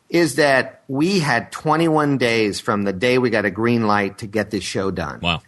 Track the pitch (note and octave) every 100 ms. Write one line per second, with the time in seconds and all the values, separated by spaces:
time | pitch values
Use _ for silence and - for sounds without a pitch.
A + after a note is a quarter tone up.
0 | - E3+ D#3 C3 D3 C3 A2 - - C3+
1 | F3 G3 C#3 A#2 - - D#3 D#3 E3 D#3
2 | C#3+ C3+ A#2+ A2+ G#2+ F2+ - G2+ G2+ F#2
3 | B2 B2+ B2 A2 G2+ G2 A#2 A#2 G#2+ G#2
4 | G2 - G2+ G#2+ G#2 G2 - G#2+ G2 F2+
5 | D2 B1 F2 E2